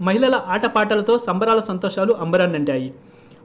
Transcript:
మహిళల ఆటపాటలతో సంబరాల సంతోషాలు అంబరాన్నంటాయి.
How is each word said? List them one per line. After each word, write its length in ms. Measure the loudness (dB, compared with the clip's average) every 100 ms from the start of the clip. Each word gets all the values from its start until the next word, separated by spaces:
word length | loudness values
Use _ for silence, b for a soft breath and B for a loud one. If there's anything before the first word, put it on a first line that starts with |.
మహిళల 420 | 0 2 2 2 0
ఆటపాటలతో 680 | -2 0 0 0 0 2 2
సంబరాల 420 | 0 -2 2 0
సంతోషాలు 540 | 0 -4 -4 -2 -2
అంబరాన్నంటాయి. 800 | -2 0 2 2 0 -2 -2 -6 -12 b b b b